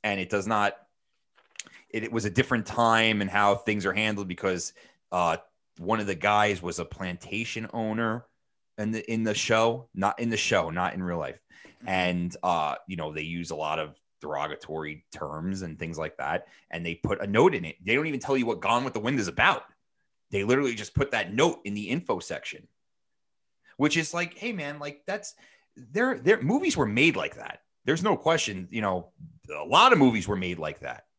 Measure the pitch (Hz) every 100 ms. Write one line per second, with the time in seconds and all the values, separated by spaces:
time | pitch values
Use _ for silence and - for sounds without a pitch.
0 | 107 101 92 104 98 110 101 - _ _
1 | _ _ _ _ _ _ - - _ 110
2 | 110 113 101 98 127 120 - - 117 113
3 | 113 107 98 101 101 101 - 104 95 95
4 | 110 101 95 87 98 90 - - - _
5 | _ 90 87 80 - _ _ - 87 110
6 | 101 87 101 104 107 95 87 82 85 -
7 | 95 87 - 101 113 113 113 117 110 110
8 | 113 113 - _ _ _ _ - 107 110
9 | 110 113 110 104 - 113 117 117 - 95
10 | 98 - 117 110 - 101 82 82 90 92
11 | 90 85 69 - _ - - _ - 92
12 | 90 87 87 - 90 82 76 - - 92
13 | 78 78 78 85 82 78 78 78 78 -
14 | _ _ 76 73 76 73 - 78 78 78
15 | _ - 73 76 87 95 90 78 82 80
16 | 78 - 67 85 - - _ 85 85 85
17 | - 98 101 104 170 139 82 - 90 123
18 | 160 135 127 135 117 101 98 120 135 113
19 | 110 139 95 82 143 - - _ _ _
20 | _ _ _ 98 101 127 139 113 104 -
21 | 139 113 92 107 165 - 101 104 101 139
22 | 175 92 - 82 - - - _ _ _
23 | _ _ _ _ _ _ _ - 147 156
24 | 156 170 170 - 233 202 143 147 147 147
25 | - 208 208 - - _ _ - 120 160
26 | 254 - 147 214 131 262 370 - 117 110
27 | 160 95 73 - - - _ _ - 160
28 | 202 180 156 160 - 95 90 113 104 90
29 | 87 _ - - - 76 76 151 247 220
30 | 131 110 90 101 90 85 78 - 65 62
31 | _